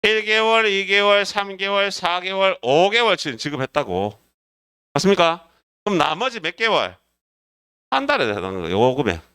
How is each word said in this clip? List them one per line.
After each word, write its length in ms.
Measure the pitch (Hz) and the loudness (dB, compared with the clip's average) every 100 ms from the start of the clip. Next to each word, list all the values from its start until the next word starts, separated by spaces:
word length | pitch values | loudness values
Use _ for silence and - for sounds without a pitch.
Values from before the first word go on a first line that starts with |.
일 240 | 214 220 214 | 2 0 0
개월, 400 | 220 220 226 220 | 0 4 2 2
이 220 | 196 190 | 0 2
개월, 360 | 202 202 202 | 2 4 4
삼 340 | 196 202 196 190 | 2 -4 -6 -6
개월, 340 | 196 202 196 | -2 0 -2
사 280 | 190 175 180 | -2 -4 -4
개월, 380 | 180 190 190 185 | -4 0 0 0
오 260 | 120 147 190 | 2 4 4
개월 260 | 220 233 180 | 4 2 0
치는 220 | 151 117 | -4 -6
지급했다고. 800 | 147 143 131 147 123 90 104 104 _ _ _ _ _ _ _ 147 | -6 -6 -4 -4 -2 -2 -4 -6 _ _ _ _ _ _ _ -2
맞습니까? 520 | 185 190 170 170 _ _ _ _ | 2 2 2 0 _ _ _ _
그럼 160 | - 185 | -4 0
나머지 400 | 147 160 254 233 | 0 0 -4 -4
몇 160 | 160 - | -10 -4
개월? 420 | 226 175 95 90 _ _ _ _ _ _ _ _ _ | 0 0 -2 -8 _ _ _ _ _ _ _ _ _
한 160 | 269 277 | -4 -2
달에 200 | 285 123 | -2 0
해당하는 360 | 104 92 95 | -2 -4 -6
거예요. 120 | 82 95 | -4 2
요 200 | 123 127 | 2 2
금액. 260 | 120 82 - | -2 -4 -8